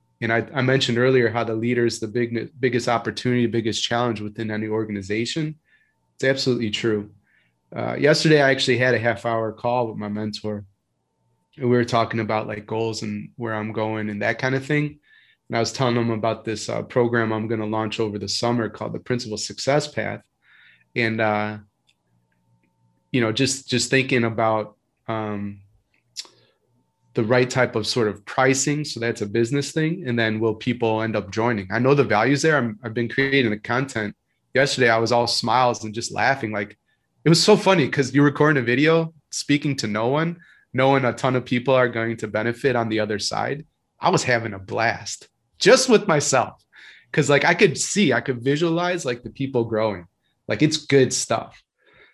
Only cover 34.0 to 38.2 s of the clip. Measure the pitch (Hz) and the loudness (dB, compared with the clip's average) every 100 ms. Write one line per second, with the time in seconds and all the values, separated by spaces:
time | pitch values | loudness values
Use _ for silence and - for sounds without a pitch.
34 | 104 - _ _ _ 127 135 - 120 113 | -6 -8 _ _ _ 0 2 4 4 4
35 | 113 120 120 - 117 120 123 113 110 107 | 4 2 2 -2 0 2 2 0 -6 -8
36 | - 101 113 135 110 107 104 - _ _ | -8 -2 0 0 -2 -6 -8 -12 _ _
37 | _ _ 147 165 - 208 196 185 123 147 | _ _ 4 4 6 6 6 4 2 0
38 | 123 127 | 0 4